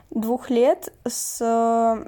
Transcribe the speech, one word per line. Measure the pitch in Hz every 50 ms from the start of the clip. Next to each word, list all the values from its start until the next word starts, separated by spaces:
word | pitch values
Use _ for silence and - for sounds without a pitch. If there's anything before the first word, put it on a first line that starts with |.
| - -
двух | - 226 214 220 247 247 - -
лет | 247 233 240 277 349 349 - - - - -
с, | 240 - - - - - -
э, | 233 226 226 233 233 233 233 226 226 226 226 214 -